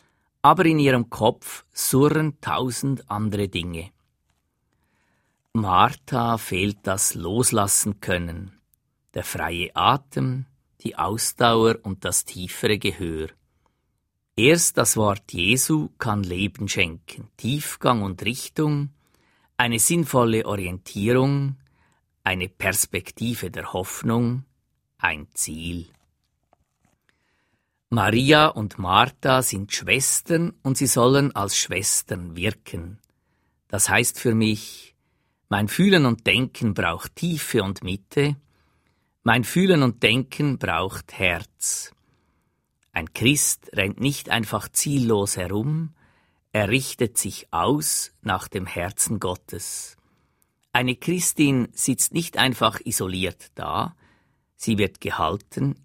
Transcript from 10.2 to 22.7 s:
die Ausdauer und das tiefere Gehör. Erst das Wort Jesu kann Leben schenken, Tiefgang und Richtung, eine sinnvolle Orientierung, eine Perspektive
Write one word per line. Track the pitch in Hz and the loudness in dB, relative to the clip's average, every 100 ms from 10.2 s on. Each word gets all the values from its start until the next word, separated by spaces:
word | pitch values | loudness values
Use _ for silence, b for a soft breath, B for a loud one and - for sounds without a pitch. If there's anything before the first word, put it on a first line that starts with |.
| 131 127 131 _ _ _ | -4 -4 -10 _ _ _
die | - - | -10 -4
Ausdauer | 87 113 - - 120 113 113 113 | -4 -2 -4 2 4 6 4 2
und | 101 95 | -4 -6
das | 92 - - | -4 -4 -4
tiefere | 92 90 - 110 104 | -10 -10 -2 0 0
Gehör. | 101 90 87 78 78 _ _ _ _ _ _ _ _ _ _ - | -2 -4 -6 -6 -8 _ _ _ _ _ _ _ _ _ _ 4
Erst | 123 170 - - | 6 6 4 2
das | 117 113 | 2 2
Wort | 107 98 - | 2 0 -6
Jesu | 85 90 127 - 156 151 - | -2 0 2 2 0 -2 -6
kann | 120 104 | -2 -2
Leben | 92 87 98 - 101 | -2 -2 -4 -4 -4
schenken, | - 87 80 - - 107 - | 0 -2 -2 -16 -18 -18 -8
Tiefgang | 113 147 - - 135 120 | -4 -4 -6 -2 2 2
und | 98 90 | 0 -4
Richtung, | 104 127 - - 151 147 143 _ _ _ _ _ _ - | -6 -6 -8 -2 0 0 -2 _ _ _ _ _ _ 0
eine | 120 113 | 2 4
sinnvolle | - 170 147 131 117 110 | 2 2 2 4 4 2
Orientierung, | - 101 90 92 - 101 107 127 135 143 139 135 _ _ _ _ _ _ | 0 -4 -4 -8 -10 -2 2 4 4 0 -2 -6 _ _ _ _ _ _
eine | 98 92 90 | -4 -2 -4
Perspektive | - 98 | -2 -2